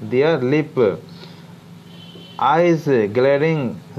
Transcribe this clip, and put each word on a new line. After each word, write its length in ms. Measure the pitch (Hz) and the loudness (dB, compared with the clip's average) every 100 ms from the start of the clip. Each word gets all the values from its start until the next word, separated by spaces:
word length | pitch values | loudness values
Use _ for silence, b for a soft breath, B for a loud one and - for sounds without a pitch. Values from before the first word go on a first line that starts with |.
| 107 | -4
their 300 | 123 151 156 | 0 2 2
leap, 540 | 127 151 151 135 107 85 - B B B B B - - - - - - - - | 0 -2 -2 0 0 0 -12 B B B B B -20 -20 -20 -20 -20 -20 -20 -4
eyes 480 | 123 156 175 160 143 127 104 | 0 2 4 2 2 0 2
glaring, 560 | 110 131 139 156 156 123 107 - | 2 2 2 0 0 -4 -8 -12